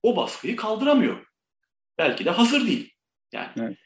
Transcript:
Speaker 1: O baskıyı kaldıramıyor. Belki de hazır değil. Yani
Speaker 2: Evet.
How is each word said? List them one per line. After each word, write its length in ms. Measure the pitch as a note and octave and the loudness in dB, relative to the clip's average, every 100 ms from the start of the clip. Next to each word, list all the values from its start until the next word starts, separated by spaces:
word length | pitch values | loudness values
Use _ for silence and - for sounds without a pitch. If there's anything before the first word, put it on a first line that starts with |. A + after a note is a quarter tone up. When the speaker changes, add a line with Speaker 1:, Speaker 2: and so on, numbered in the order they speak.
Speaker 1:
O 120 | A#3 F#3+ | 0 0
baskıyı 400 | - - F#3 A#3+ | -4 -6 -8 -6
kaldıramıyor. 680 | A3 A3 C#4 C4+ - - - _ _ _ _ _ _ - | -4 0 4 4 4 -2 -12 _ _ _ _ _ _ -2
Belki 280 | D#3+ E3+ F3 | 0 0 -2
de 40 | |
hazır 380 | F3+ A#3 C#4+ A#3 | 2 4 4 0
değil. 260 | - - _ _ _ _ | -2 -6 _ _ _ _
Yani 140 | - - - | -12 -10 -6
Speaker 2:
Evet. 180 | A3+ - | -6 -8